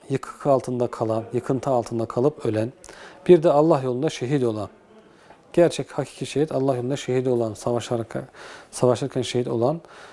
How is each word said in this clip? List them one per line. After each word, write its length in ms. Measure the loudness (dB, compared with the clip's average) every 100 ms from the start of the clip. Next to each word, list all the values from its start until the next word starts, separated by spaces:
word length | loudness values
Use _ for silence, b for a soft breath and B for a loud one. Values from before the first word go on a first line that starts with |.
| -6
yıkık 380 | -6 -6 -4 0
altında 400 | 0 0 -2 -4
kalan, 360 | -2 -2 -2 -4
yıkıntı 360 | -6 -2 -2 0
altında 360 | 0 0 -4 -2
kalıp 400 | 0 0 0 -2
ölen, 280 | -2 -4 -8 B B B B 8
bir 160 | 8
de 80 | 8
Allah 300 | 6 6 4
yolunda 280 | 2 -2 -2
şehit 340 | -4 -2 0
olan. 260 | 0 -2 -8 -12 _ -20 B B B B _
Gerçek 380 | 4 4 2 -6
hakiki 340 | -6 -8 -8 -6
şehit 260 | -2 -2
Allah 240 | 0 0 0
yolunda 200 | -2 -4
şehit 320 | -2 -2 0
olan, 260 | 0 -2
savaşarken, 680 | -4 -4 -4 -2 -6 -4 -10 -12 B B B B
savaşırken 500 | 0 2 2 -2 -4
şehit 260 | -4 -4 -2
olan, 340 | 0 0 -2 -10 B B